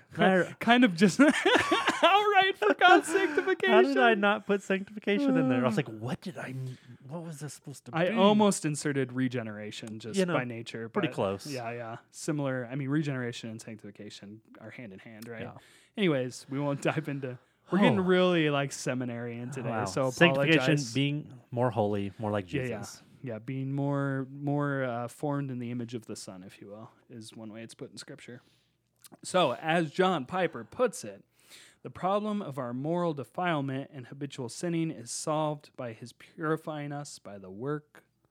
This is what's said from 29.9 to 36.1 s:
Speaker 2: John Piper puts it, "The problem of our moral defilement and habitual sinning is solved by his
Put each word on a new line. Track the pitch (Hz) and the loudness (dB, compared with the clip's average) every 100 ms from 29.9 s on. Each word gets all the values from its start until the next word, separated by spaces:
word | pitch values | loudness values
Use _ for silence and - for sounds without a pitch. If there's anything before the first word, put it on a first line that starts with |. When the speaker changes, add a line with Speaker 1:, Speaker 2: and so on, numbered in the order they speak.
Speaker 2:
John | - 185 170 | 2 2 2
Piper | 123 185 170 120 | -2 -2 -2 -4
puts | 117 - 247 - | -8 -2 -2 -2
it, | - 98 _ _ _ - - _ | -14 -16 _ _ _ -20 -20 _
"The | 135 | -16
problem | - 180 208 214 208 | -4 0 0 0 -4
of | 165 139 | -6 -6
our | 123 | -6
moral | 123 147 175 175 | -4 -2 0 -2
defilement | 143 120 - 185 156 139 135 - | -4 -8 -4 0 0 -2 -4 -8
and | 143 120 | -14 -16
habitual | 139 143 - 117 | -10 -10 -8 -10
sinning | - 175 165 160 | -6 -4 -2 -2
is | 107 120 | -6 -10
solved | - - 156 156 151 - - | -8 -2 -2 -2 -4 -10 -12
by | 123 | -12
his | 110 117 | -12 -16